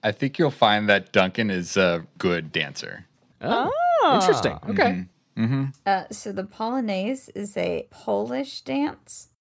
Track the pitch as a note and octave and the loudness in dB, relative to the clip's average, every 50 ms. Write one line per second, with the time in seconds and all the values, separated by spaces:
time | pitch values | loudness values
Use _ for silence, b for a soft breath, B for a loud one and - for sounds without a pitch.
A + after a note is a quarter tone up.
0 | - A2 G#2+ - - C3+ C3+ - E3+ C#3+ C3+ - - G#2+ G#2 G#2+ G#2 G#2 G2+ G2 | -2 -4 -2 -2 -4 -4 0 2 0 0 4 4 4 4 4 4 6 4 4 4
1 | F#2 - - G2+ F#2 F#2 - - A2+ G#2+ G2 F2+ F2 E2+ - G2+ F#2+ F2+ E2+ E2+ | 4 2 4 4 4 4 2 0 0 0 0 -2 -4 -2 2 4 4 4 4 0
2 | D#2 - _ - - F#2+ F2 E2+ D#2+ D2+ - E2+ D2+ C#2+ C#2+ - - - G1+ - | -4 -10 _ -2 0 0 0 0 -2 -4 -4 -4 -4 -4 -6 -12 -12 -12 -14 -16
3 | - _ _ _ _ _ _ _ - C#3 G#3+ A#3 C4 F4+ C5 D#5 F5 F5+ E5+ D#5+ | -18 _ _ _ _ _ _ _ -4 -2 0 0 0 -2 -2 -2 0 2 2 4
4 | A#4+ E4 C4+ G#3+ - - - B2 - A#2+ - - - - G#2 - - - F#2 F2+ | 4 4 4 4 4 4 2 2 2 -2 -4 -4 -8 -4 0 2 2 2 2 -2
5 | F2+ - _ _ _ _ _ A2 A2+ A2+ C3+ C3+ C3+ C3+ C3+ _ _ G3+ G3 F#3 | -6 -10 _ _ _ _ _ -2 -2 0 0 0 -2 -4 -6 _ _ 0 0 0
6 | E3+ - G#3+ - - A3 G3 G3 F#3+ G3 - - A3+ A3+ B3 C4+ B3 G#3+ G3 F#3+ | -2 -6 -12 -10 -10 -8 -8 -8 -8 -10 -8 -6 -6 -4 -2 -2 -2 -2 -2 -4
7 | F#3+ A3 C4+ C4 - - - G3 G3+ G#3 G3+ F#3+ F3 F3+ F3 D#3+ - _ - - | -2 -4 -6 -8 -10 -12 -12 -10 -10 -6 -4 -2 -2 -2 -2 -4 -6 _ -18 -12
8 | - - G#3 G3 G#3 A#3 B3 C4 C#4 C4 - - _ - C4+ C#4 C#4+ - - - | -4 -2 -2 -2 -2 -2 -4 -6 -6 -8 -10 -14 _ -6 -2 -2 -2 -2 -4 -10
9 | _ - - - - _ _ _ | _ -18 -16 -16 -18 _ _ _